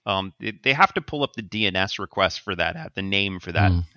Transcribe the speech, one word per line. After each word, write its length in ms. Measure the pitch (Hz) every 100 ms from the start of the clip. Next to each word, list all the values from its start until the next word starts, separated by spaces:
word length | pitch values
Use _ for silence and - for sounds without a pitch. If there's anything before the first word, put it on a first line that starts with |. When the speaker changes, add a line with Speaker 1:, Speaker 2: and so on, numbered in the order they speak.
| -
Speaker 1:
um, 280 | 95 95 -
it, 200 | 110 107
they 100 | 135
have 200 | 135 190 -
to 60 |
pull 220 | - 147
up 100 | 139 -
the 60 |
D 240 | 98 107 104
N 100 | 92
S 220 | 98 -
request 420 | 98 - 95 -
for 140 | - 90
that 200 | 85 85
ad, 160 | 80 -
the 60 |
name 380 | 95 98 98 92
for 120 | 92
that 180 | 82 82
Speaker 2:
Hmm. 80 | 87 85